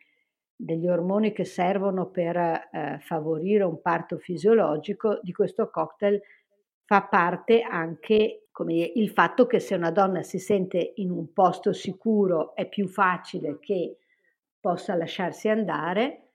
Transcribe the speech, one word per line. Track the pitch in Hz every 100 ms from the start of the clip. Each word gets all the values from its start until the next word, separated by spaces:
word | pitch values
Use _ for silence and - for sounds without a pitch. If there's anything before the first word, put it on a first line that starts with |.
| _ _ _ _ _
degli | - 160 165 175
ormoni | 175 180 202 220
che | 208
servono | 185 - 180 196 196 185 180
per, | - 170 175
eh, | 170 160 - 160 147 147
favorire | - 165 156 160 185 208
un | 190 165
parto | 180 170 160 160
fisiologico, | - 170 190 226 160 151 175 196 220 -
di | 180
questo | 175 185 - 214
cocktail | - 160 - 202 202 - _ _ _ _ _
fa | - 202
parte | - 196 175 180 - 226
anche, | - 180 165 165 - 214 220 - _
come | - 170
dire, | 165 170 240
il | 208
fatto | - 170 - -
che | 196
se | -
una | 185 170
donna | 165 190 180
si | - 190
sente | - 202 185 180 170 -
in | 185
un | 175 160
posto | - 180 175 208
sicuro | 180 - 180 226 214 190 165 -
è | - 185
più | - 190
facile | - 190 175 - 180 - -
che | - 190 160 - _ _ _ _ _ _
possa | 196 175 -
lasciarsi | 180 165 - 175 - 214
andare | 220 190 147 160 185 262 - _